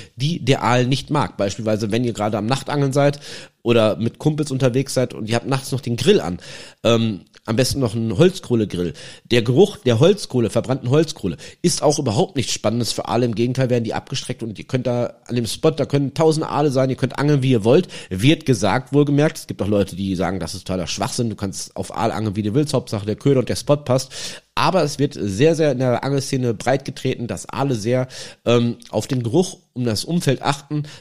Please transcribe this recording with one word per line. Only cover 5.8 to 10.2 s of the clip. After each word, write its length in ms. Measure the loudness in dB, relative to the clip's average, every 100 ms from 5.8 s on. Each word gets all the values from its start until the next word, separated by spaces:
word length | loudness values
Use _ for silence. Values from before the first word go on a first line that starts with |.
den 140 | -4 0
Grill 240 | 4 4
an, 200 | 2 -6 -10 -18 -20 -4
ähm, 380 | 2 2 2 -2 -10 -12 -4
am 100 | 0
besten 240 | 0 0
noch 160 | -2 -2
einen 220 | -2 4
Holzkohlegrill. 760 | 4 2 0 0 0 -2 -4 -6 -14 -20 0
Der 100 | 2
Geruch 360 | 4 4 4 2
der 240 | 0 4
Holzkohle, 480 | 6 4